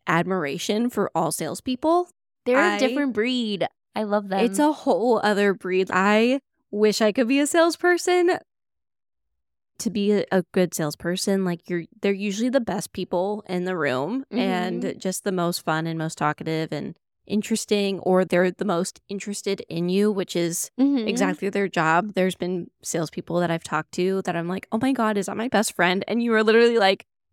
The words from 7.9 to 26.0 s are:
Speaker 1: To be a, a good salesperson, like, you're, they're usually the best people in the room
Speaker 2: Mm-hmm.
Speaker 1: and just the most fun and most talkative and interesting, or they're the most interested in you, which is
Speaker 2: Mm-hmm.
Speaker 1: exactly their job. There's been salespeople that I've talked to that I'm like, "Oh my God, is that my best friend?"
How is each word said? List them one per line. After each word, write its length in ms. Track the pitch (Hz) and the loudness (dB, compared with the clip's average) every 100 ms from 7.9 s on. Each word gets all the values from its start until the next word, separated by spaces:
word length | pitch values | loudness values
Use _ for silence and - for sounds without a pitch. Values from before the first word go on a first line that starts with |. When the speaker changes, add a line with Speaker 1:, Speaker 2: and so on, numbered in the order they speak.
| 349 - 359 349 359 - _ _ _ _ _ _ _ _ _ _ _ _ - | 2 2 2 4 0 -4 _ _ _ _ _ _ _ _ _ _ _ _ -8
Speaker 1:
To 120 | 220 | -6
be 220 | 185 202 | -2 0
a, 120 | 208 - | 0 2
a 120 | 190 175 | 0 0
good 220 | - 180 | 0 0
salesperson, 720 | - 156 - 170 180 - 196 185 | 0 -6 -4 -6 -4 0 0 0
like, 220 | 170 - | -4 -6
you're, 140 | 175 160 _ | -8 -8 _
they're 100 | 202 | -2
usually 380 | 196 202 196 247 | -2 -4 -2 0
the 100 | 262 | 0
best 320 | 233 196 - | 0 -6 -6
people 500 | - 180 180 190 214 - | -8 -4 -2 -2 -4 -6
in 160 | 180 | -4
the 120 | 180 185 | -4 -2
room 480 | 147 127 147 254 269 | -2 -2 -2 -6 -6
Speaker 2:
Mm-hmm. 80 | - | -4
Speaker 1:
and 560 | 190 180 180 180 180 - | -2 -2 -2 -4 -6 -6
just 240 | 190 185 | -6 -6
the 80 | 202 | -4
most 320 | 185 170 175 | -2 -2 -2
fun 220 | - 156 165 | -4 -2 -2
and 120 | 160 | -4
most 200 | 160 - | -6 -2
talkative 540 | 151 151 160 160 160 | -4 -2 -4 -4 -4
and 220 | 147 143 - _ _ - | -6 -8 -12 _ _ -4
interesting, 720 | 208 - 220 - 208 196 196 | -4 -2 -4 0 0 0 -2
or 240 | - 185 | 2 2
they're 260 | 185 175 185 | 4 2 2
the 140 | 175 | 0
most 360 | 208 170 180 - - | -2 -2 -2 -8 -12
interested 520 | 196 208 202 - 196 - | -10 -8 -8 -4 -6 -6
in 200 | 170 175 | -4 0
you, 220 | 185 208 | 2 2
which 220 | 202 180 175 | 0 -2 -2
is 340 | 170 170 - - | -2 -2 -6 0
Speaker 2:
Mm-hmm. 300 | 277 277 214 | 2 2 0
Speaker 1:
exactly 400 | 233 294 196 196 | 0 0 0 -4
their 180 | 202 196 | -2 -2
job. 460 | - 160 165 208 | 0 2 2 2
There's 200 | 190 185 - | 0 0 0
been 320 | 175 180 - _ | -4 -4 -6 _
salespeople 580 | - 165 156 - - 175 | -6 -4 -4 -6 -4 -2
that 100 | 175 | 0
I've 120 | 165 | -2
talked 280 | - 156 - | -4 -6 -4
to 300 | - 180 190 | -2 -2 -2
that 140 | 185 170 | -2 -4
I'm 120 | 170 | -4
like, 180 | 190 - | -6 -4
"Oh 60 | 226 | -2
my 120 | 262 | 0
God, 240 | 262 220 202 | 0 0 0
is 100 | 190 | -2
that 100 | 202 | -4
my 120 | 233 | 0
best 240 | 202 220 | 0 0
friend?" 300 | - 175 185 | 2 2 2